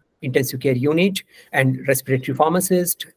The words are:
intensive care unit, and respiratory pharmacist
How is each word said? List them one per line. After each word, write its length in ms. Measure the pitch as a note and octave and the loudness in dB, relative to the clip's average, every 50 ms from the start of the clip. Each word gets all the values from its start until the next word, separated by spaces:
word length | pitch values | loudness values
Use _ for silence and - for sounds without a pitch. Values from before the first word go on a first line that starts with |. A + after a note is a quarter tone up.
| _ _ _ - | _ _ _ -12
intensive 380 | - C3+ B2+ C#3+ C3 C3 - B2+ | -8 -2 0 0 0 0 -4 -2
care 160 | C3 C#3+ B2 | 0 0 0
unit, 480 | B2 B2+ D3 D#3 E3 F#3 G3+ F#3+ - - _ _ - - - - | 2 2 0 2 4 2 2 0 -2 -10 _ _ -20 -14 -6 0
and 340 | C#3+ C3 C3 C3 C3 - | 2 2 2 0 -2 -2
respiratory 480 | - C3+ C3 - - C3 B2+ C3 - C3 | -2 -2 -2 0 -2 -4 -2 -2 -4 0
pharmacist 680 | C3 D3+ D#3+ E3 F3+ F3+ - F#3 F3+ F3 F3 - - - - _ | 2 2 2 2 0 0 2 0 0 0 -2 -4 -8 -10 -18 _